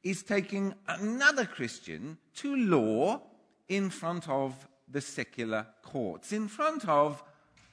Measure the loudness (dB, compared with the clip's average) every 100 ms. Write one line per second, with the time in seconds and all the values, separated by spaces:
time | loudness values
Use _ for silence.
0 | -4 -4 0 0 0 -2 -4 -4 -8 -4
1 | -4 2 4 4 0 -2 -6 -6 -10 -10
2 | -10 -12 _ -8 -2 2 6 6 6 4
3 | 2 0 -6 -20 _ _ -4 0 0 -2
4 | -4 -4 0 0 0 -4 -16 _ -8 -6
5 | -6 -6 -6 -4 -2 -2 -4 _ -10 -4
6 | -4 -6 -6 -4 -4 -2 -2 0 2 4
7 | 4 0 -12 -20 _ _ -8